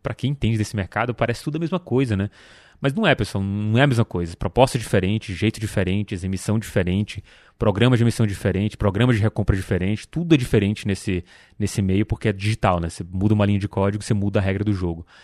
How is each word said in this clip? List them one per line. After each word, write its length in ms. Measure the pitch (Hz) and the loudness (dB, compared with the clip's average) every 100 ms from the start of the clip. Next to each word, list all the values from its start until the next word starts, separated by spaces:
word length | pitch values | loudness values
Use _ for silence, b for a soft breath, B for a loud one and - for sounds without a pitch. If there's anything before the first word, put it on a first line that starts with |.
pra 120 | - | -10
quem 160 | 117 131 | -4 -4
entende 280 | 147 110 113 | -2 0 0
desse 180 | 104 104 | -2 -2
mercado, 380 | 92 107 123 | -4 -2 -2
parece 280 | 113 117 113 | 0 -2 -2
tudo 140 | - 156 | -4 -4
a 20 | |
mesma 220 | 165 185 | -4 -4
coisa, 360 | - 123 131 98 | -2 0 0 0
né? 120 | 104 B B B B B | -2 B B B B B
Mas 120 | 139 | -4
não 140 | 160 196 | 0 2
é, 80 | |
pessoal, 280 | 131 104 98 | 2 0 -2
não 360 | 98 104 107 113 | -4 -2 0 4
é 40 | |
a 40 | 143 | 4
mesma 180 | 117 | 4
coisa. 320 | 110 90 85 85 | 0 -2 -6 -4
Proposta 420 | 95 - 131 117 | -4 2 2 2
diferente, 560 | 104 104 92 110 - | 0 0 2 -2 -4
jeito 240 | 87 107 - | -2 -2 -2
diferente, 560 | 107 - 90 101 101 92 | -6 -2 -2 -2 -4 -6
emissão 340 | 95 95 - 107 | -6 -6 -2 -2
diferente, 680 | - 104 90 95 107 - - B B - | 0 -2 0 0 -2 -6 -16 B B -2
programa 380 | 107 98 123 120 | 0 4 4 4
de 80 | |
emissão 220 | 117 - 110 | 2 2 -2
diferente, 500 | 92 101 90 104 - | 0 -2 0 -2 0
programa 380 | 104 98 123 | 0 2 2
de 40 | 110 | 4
recompra 380 | 107 - 98 98 | 2 -2 0 -2
diferente, 500 | - 90 95 110 - | 0 -2 -2 -4 -6
tudo 280 | 156 170 | -6 2
é 40 | 151 | 2
diferente 480 | 120 113 98 107 104 | 4 2 2 -2 -4
nesse, 380 | 95 - 90 - B B - | -4 -2 -4 -6 B B -6
nesse 220 | 104 - | -4 0
meio 240 | 95 95 | 2 2
porque 240 | 107 - 110 | 0 0 -2
é 40 | |
digital, 460 | 98 104 110 104 87 | -2 -2 0 2 0
né? 120 | 82 | -2
Você 120 | - | -6
muda 300 | 87 92 104 | -8 -2 2
uma 140 | 107 101 | 4 4
linha 120 | 101 | 2
de 80 | 98 | 0
código, 380 | - 98 104 | 0 0 -2
você 80 | - | -2
muda 260 | 107 101 101 | -2 0 0
a 40 | |
regra 200 | 95 98 | 0 0
do 120 | 104 | 0
jogo. 320 | 95 90 82 - B | 0 -2 -6 -12 B